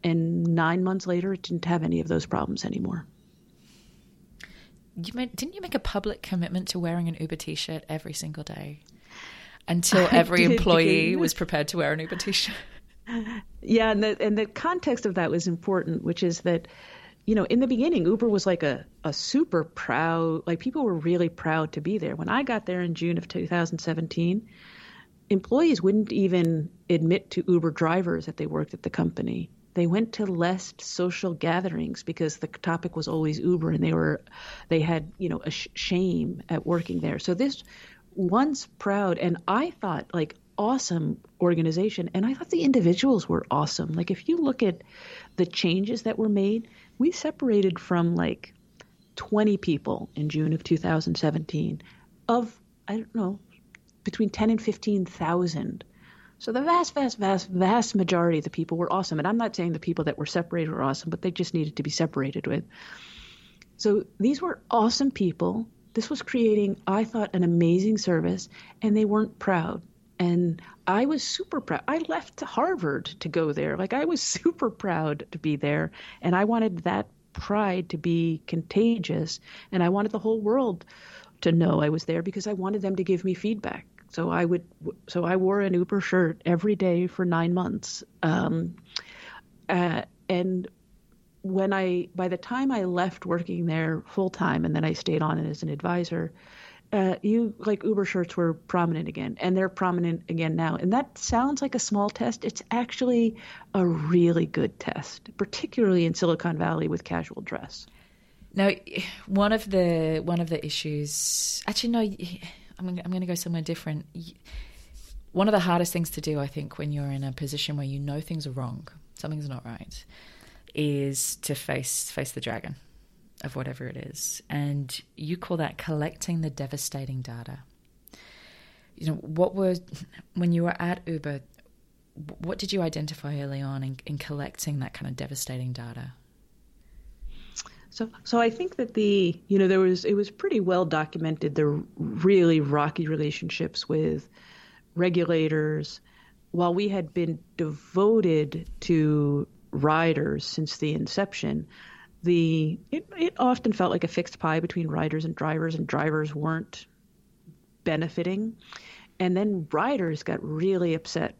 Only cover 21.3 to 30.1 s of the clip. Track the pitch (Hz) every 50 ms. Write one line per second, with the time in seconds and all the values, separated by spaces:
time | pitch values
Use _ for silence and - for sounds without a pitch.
21.3 | 170 - - 160 156 160 156 156 - 160 151 170 208 208 170 151 - 156 165 -
22.3 | 208 254 285 269 240 214 - - 180 180 180 175 170 - 165 170 170 170 170 -
23.3 | - 180 170 170 175 175 170 165 180 160 - - 160 160 165 160 - - 170 175
24.3 | 185 214 226 - - - - - - - - - - - - _ _ _ _ _
25.3 | 208 190 - - 233 269 339 330 277 170 165 190 202 214 208 208 113 - 196 185
26.3 | 180 180 170 165 165 156 151 170 - - _ - 175 160 160 165 175 - - -
27.3 | - 185 175 - 180 170 165 165 151 - 170 160 165 185 185 170 170 165 156 -
28.3 | 151 - 151 156 156 156 151 - - - - 151 - - 165 165 170 - - -
29.3 | 117 - 170 - - _ _ _ _ 180 175 170 175 208 226 226